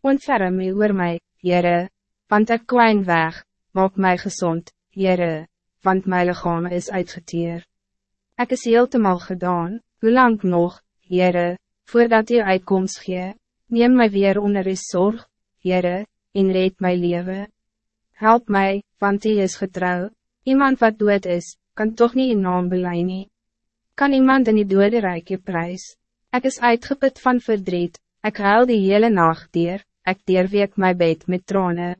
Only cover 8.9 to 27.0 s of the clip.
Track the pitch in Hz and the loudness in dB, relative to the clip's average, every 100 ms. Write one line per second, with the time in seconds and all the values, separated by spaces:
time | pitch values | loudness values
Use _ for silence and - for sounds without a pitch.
8.9 | 262 208 180 - 185 180 175 170 220 _ | 2 0 0 -4 -8 -4 -4 -4 -8 _
9.9 | _ 220 247 254 214 190 175 175 - _ | _ 0 4 4 2 0 0 0 -4 _
10.9 | _ _ 180 180 175 175 180 _ _ _ | _ _ 0 0 0 -2 -6 _ _ _
11.9 | 233 233 226 220 240 208 190 185 190 190 | 0 4 2 2 0 2 -2 0 -2 -2
12.9 | - - 180 185 208 _ _ _ 233 240 | -8 -10 -8 -8 -12 _ _ _ 0 4
13.9 | 254 226 202 196 190 208 202 190 190 - | 4 4 2 0 0 -2 -2 -2 -6 -6
14.9 | 185 190 226 - _ _ _ 180 180 180 | 0 0 -2 -12 _ _ _ -2 -2 0
15.9 | 180 214 _ _ 196 190 185 185 185 185 | -4 -10 _ _ 0 0 2 0 -2 -2
16.9 | 180 175 175 180 190 208 _ _ _ _ | 0 -2 -4 -6 -10 -12 _ _ _ _
17.9 | _ _ _ 220 233 240 202 196 202 - | _ _ _ 2 2 2 0 0 -2 -8
18.9 | _ 202 202 220 214 190 - 190 185 180 | _ -2 -2 0 0 0 -4 -8 -4 -4
19.9 | 180 190 _ _ _ - 269 277 262 226 | -4 -6 _ _ _ 0 2 2 2 0
20.9 | 220 208 202 190 175 - - _ - 214 | 2 0 0 0 -4 -6 -20 _ -6 -4
21.9 | 226 240 247 262 220 190 180 180 185 180 | 2 2 2 0 0 0 0 -2 -2 -4
22.9 | 175 175 185 190 _ _ _ _ _ _ | -4 -4 -6 -12 _ _ _ _ _ _
23.9 | - 277 269 262 269 233 214 208 196 202 | -2 0 4 4 4 4 2 2 2 2
24.9 | 233 202 175 165 190 - 175 170 185 - | 2 -2 -6 -8 -10 -6 -6 -6 -10 -16
25.9 | _ _ _ _ 254 262 - 240 233 - | _ _ _ _ -4 -4 -2 0 0 -2
26.9 | 277 | -2